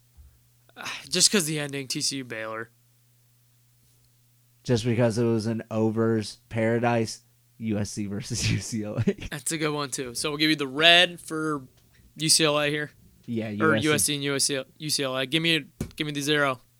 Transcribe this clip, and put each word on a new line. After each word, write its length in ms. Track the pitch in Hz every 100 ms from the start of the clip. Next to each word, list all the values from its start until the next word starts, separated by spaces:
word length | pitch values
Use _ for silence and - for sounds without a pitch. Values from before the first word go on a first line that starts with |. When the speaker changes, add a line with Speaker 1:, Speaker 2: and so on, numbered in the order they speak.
| _ - - _ _ _ _ -
Speaker 1:
<sighs> 320 | - - -
Just 220 | 180 175
'cause 140 | 214
the 160 | 156 156
ending, 260 | 147 139 131
T 140 | 156
C 160 | 135 139
U 80 |
Baylor. 460 | 127 113 110 110 117 _ _ _ _ _ _ _ _ _ _ _ _ _ _ _ _ _ _ _
Speaker 2:
Just 200 | - 120
because 340 | 120 113 120 107
it 60 |
was 220 | 117 113 107
an 160 | 113 -
overs 680 | 110 110 110 113 113 104 - _
paradise, 760 | 113 113 117 120 117 110 - _ _ _ -
U 180 | 113 104
S 120 | 101
C 160 | - 104
versus 420 | 98 - 110 110
<laughs> 20 |
U 60 | 110
C 240 | - 113
L 140 | 104 107
A. 140 | 107 196 -
Speaker 1:
That's 200 | 151 -
a 60 | 165
good 140 | 156
one, 180 | 147 143
too. 240 | 117 131
So 160 | 117 156
we'll 80 | 147
give 120 | 156
you 60 | 156
the 120 | 139
red 520 | 131 165 170 180 175
for 420 | - 156 156 147 131 _ _ _ - -
U 120 | 156
C 160 | -
L 140 | 160 147
A 100 | 147
here. 220 | 147 147 - - _ -
Speaker 2:
Yeah, 220 | 117 110 104
Speaker 1:
Or 140 | 156
Speaker 2:
U 0 |
S 80 | 110
C. 20 | 151
Speaker 1:
U 60 |
S 100 | 147
C 100 | -
and 100 | 147
U 100 | 139 139
S 80 |
C, 180 | - 139 131 _
U 120 | 156
C 120 | 143
L 140 | 135 131
A. 80 | 131
Give 160 | 160
me, 220 | 165 160 135 _ - -
give 100 | 151
me 60 |
the 80 | 147
zero. 380 | 143 151 143 127 - _